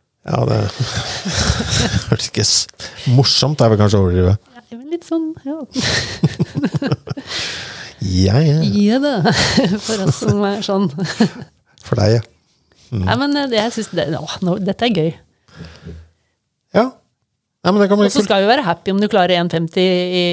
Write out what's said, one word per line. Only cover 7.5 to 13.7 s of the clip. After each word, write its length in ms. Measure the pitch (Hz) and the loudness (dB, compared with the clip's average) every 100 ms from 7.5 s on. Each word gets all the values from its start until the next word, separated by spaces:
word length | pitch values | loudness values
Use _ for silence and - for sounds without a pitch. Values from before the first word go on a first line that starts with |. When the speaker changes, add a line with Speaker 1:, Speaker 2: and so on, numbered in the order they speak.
| - - - - - | -10 -12 -14 -16 -10
Speaker 1:
Ja, 400 | 95 92 95 117 | -2 2 4 4
ja. 200 | 156 151 | 4 2
Speaker 2:
Ja 360 | 196 202 202 254 | 2 2 2 2
da, 140 | 285 233 175 - - | 0 0 0 2 2
<laughs> 340 | - 208 190 - | 2 0 -2 -4
for 180 | 220 190 | -2 -2
oss 140 | - | 0
som 200 | 214 202 202 | 0 0 0
er 160 | 202 202 | -2 -2
sånn. 220 | 196 190 147 175 - 214 247 - _ _ _ | 0 0 -2 -6 0 0 0 -16 _ _ _
Speaker 1:
For 160 | - - | -4 0
deg, 180 | 107 117 | 2 2
ja. 40 | - _ _ _ _ _ - | -2 _ _ _ _ _ -8
Mm. 120 | 208 | -4
Speaker 2:
Nei, 120 | 185 233 | 0 0
men, 140 | 285 285 | 0 -2
eh, 120 | 277 | 0
det, 60 | 220 | -2
jeg 140 | 226 | -2